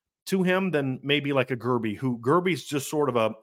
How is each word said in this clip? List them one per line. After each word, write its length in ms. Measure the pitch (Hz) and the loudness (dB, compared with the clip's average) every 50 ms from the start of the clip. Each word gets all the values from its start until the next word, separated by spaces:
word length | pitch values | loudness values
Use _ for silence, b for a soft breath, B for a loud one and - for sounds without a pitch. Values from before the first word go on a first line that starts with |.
| _ _ _ _ - | _ _ _ _ -6
to 160 | - 190 196 | -2 0 0
him 280 | 180 180 185 190 190 185 | 2 2 2 2 2 0
than 300 | 151 147 139 131 131 123 | 0 0 0 -2 -4 -4
maybe 300 | 139 139 143 147 139 143 | -2 0 0 0 0 0
like 180 | 139 131 123 - | 0 0 0 0
a 60 | 131 | -2
Gerby, 400 | 113 110 127 127 117 110 110 101 | -4 -2 0 0 0 0 -2 -4
who 220 | - 135 127 120 117 | -4 -4 -4 -4 -2
Gerby's 460 | 113 127 160 180 180 190 160 131 - | 2 2 2 4 2 0 -2 -2 -4
just 240 | - 147 139 135 - | -6 -6 -6 -4 -4
sort 200 | 160 151 147 131 | -2 0 0 2
of 80 | 120 | 2
a, 180 | 117 110 107 110 - | 2 2 0 0 -4